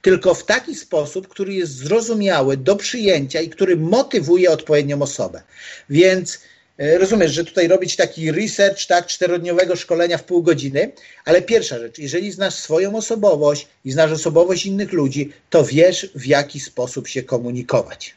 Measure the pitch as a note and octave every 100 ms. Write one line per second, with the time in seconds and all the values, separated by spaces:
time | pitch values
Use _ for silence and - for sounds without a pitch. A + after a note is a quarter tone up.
0 | F#3+ F#3 F#3 E3 - A3+ D4 - - D#3+
1 | C#3+ F#3+ F#3+ - F#3+ F#3+ E3+ C3 C#3 G#3+
2 | A3+ A3 G3 E3 C3+ C#3 C3 G3+ - B3
3 | G#3 E3 C3+ D#3+ E3 - F#3 E3+ D#3+ A3+
4 | C#4 A3+ D3 F3+ F3+ D#3 - D3+ C#3+ C#3+
5 | C#3 - F#2+ - _ - - - _ C#3+
6 | F#3 F#3 D#3 - _ _ _ - C#3+ F3
7 | F#3+ G#3+ E3 C#3+ E3+ - E3+ F#3 F#3 -
8 | E3 - D#3+ D#3 G#3+ - G3+ G3 - F3
9 | F3 - F3+ F3 E3+ F3 F3+ E3+ - E3+
10 | E3+ E3+ - F3 E3 D3+ C3+ C#3 A3 -
11 | - - - F3 - A3+ - A#2+ A#2 C3
12 | C#3+ E3 G3+ F3 F#3+ - - D#3 G3 A3
13 | G#3+ A3+ G3+ D3+ D3 D3 - _ C3+ C3+
14 | D#3 D#3 E3 D#3+ F3+ F3+ G3 G3 G3+ F3
15 | C#3 C#3 C#3 - _ E3 A#2+ C3+ F3+ F3+
16 | F#3+ C#3+ C3 C#3+ C#3+ C#3+ - - B2 -
17 | - C3 B2 B2 A#2+ B2 A#2+ A#2+ - -
18 | -